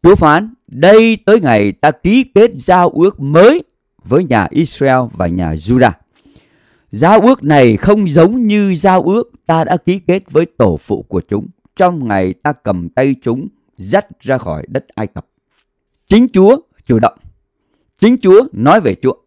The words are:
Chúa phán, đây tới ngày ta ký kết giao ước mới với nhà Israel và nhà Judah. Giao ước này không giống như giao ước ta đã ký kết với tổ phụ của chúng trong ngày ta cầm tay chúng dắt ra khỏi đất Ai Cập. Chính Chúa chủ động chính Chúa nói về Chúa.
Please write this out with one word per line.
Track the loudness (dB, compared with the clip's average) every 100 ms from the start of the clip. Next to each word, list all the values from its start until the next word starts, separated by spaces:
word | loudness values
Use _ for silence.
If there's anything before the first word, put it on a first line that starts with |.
Chúa | 4 4
phán, | 4 0 -2 -14 _
đây | -2 4 4 4 0 0
tới | 0
ngày | 2 0 0
ta | -2 -4
ký | -2 -2 0 0 2
kết | 0 0
giao | -2 0 0
ước | 0 -2 -2
mới | -2 4 4 4 -6 _ _ _
với | -4 -4
nhà | 0 -2 -2
Israel | -4 -4 -2 0 0 -2
và | -6 -6
nhà | -4 -4
Judah. | -6 -2 0 0 -2 _ _ _ _ _ _ _ _ _
Giao | -2 2 2
ước | 2 0
này | 0 2 2 2
không | 0 0 0
giống | 2 0 0 -2
như | -2 -2 -2
giao | 0 0
ước | 0 -4 -4 _ -4
ta | -4
đã | -2 -4
ký | -4 -6
kết | -4 -4 _
với | -2 -2
tổ | _ -2 -2
phụ | -6 -8 -6
của | -10
chúng | -6 -8 -8 _ _ -2
trong | -2 -2 -4
ngày | -4 -4
ta | -6 -8
cầm | -8 -8 -8 -6
tay | -4 -2 -2
chúng | -6 -8 -10 _ _ _
dắt | -6 -6 -6 -16
ra | -8 -6
khỏi | -6 -10 -8
đất | -12 -12 -12
Ai | -12
Cập. | -12 -20 _ _ _ _ _ _ _ _
Chính | 0 2
Chúa | 2 2 2 _ _ -4
chủ | 0
động | 0 _ -20 _ _ _ _ _ _ _
chính | 0 2
Chúa | 4 4 4
nói | -2 0 2
về | 0 -4
Chúa. | -4 -6